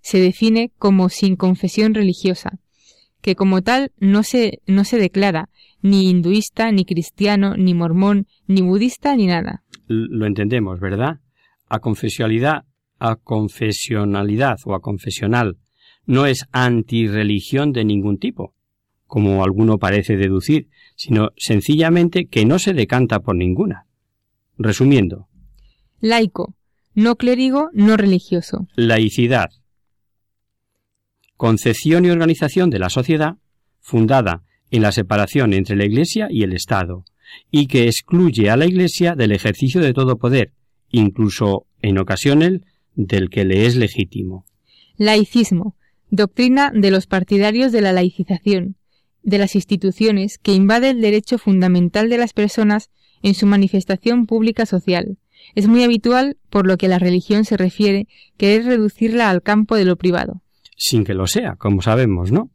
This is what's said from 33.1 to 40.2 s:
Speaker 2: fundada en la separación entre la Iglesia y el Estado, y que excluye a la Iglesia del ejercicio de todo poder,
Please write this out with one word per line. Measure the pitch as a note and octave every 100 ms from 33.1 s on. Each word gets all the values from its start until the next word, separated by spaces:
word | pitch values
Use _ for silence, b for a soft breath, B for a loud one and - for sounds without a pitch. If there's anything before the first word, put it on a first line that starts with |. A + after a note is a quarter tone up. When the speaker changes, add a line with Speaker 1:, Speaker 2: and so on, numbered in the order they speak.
| D#3 D#3 F#3+ _ _ _ _
Speaker 2:
fundada | - A#2 A2 C3+ G2 E2 _ _ _
en | A#2+
la | G#2
separación | G#2 F#2+ G#2 G2 C#3+ A#2+
entre | F#2+ F2+ G2+
la | G#2
Iglesia | A#2 E3+ - G#3+
y | A2+
el | G2
Estado, | F2+ - G2+ F2+ F#2 - _ B B _
y | D3 C#3
que | C3+ A#2
excluye | - _ F3 F3 A2+ G2+
a | A#2+
la | E3+
Iglesia | F#3 F3+ - F3 D#3+
del | G#2+
ejercicio | G2+ G#2+ - C3+ F3+
de | D3+
todo | B2 C3
poder, | A2+